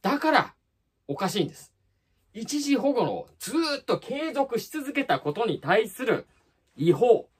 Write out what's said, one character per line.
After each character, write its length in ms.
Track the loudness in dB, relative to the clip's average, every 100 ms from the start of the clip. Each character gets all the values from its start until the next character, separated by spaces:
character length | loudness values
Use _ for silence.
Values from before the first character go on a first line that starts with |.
だ 180 | 0 0
か 120 | 4
ら、 240 | 2 2 _ _ _ _ _ -10
お 80 | -4
か 140 | -2
し 120 | 0
い 40 | -2
ん 20 |
で 80 | -6
す。 160 | -20 _ _ _ _ _ _
一 280 | -14 -6 -6
時 140 | 0 2
保 180 | 2
護 100 | 2
を 260 | 0 -4 -12 _
ず 140 | -4
ー 280 | -2 -2 -4
っ 20 |
と 160 | -2 -4
継 340 | -2 -6 -4
続 260 | -2 -2 -2
し 100 | -4
続 240 | -8 -6
け 100 | -4
た 160 | 0 -2
こ 140 | -2
と 120 | -2 -2
に 140 | -2
対 280 | 2 2 2
す 180 | -4 -2
る 200 | -2 -4 _ _ _ _ -2
違 160 | 2
法。 360 | 4 6 4 4 _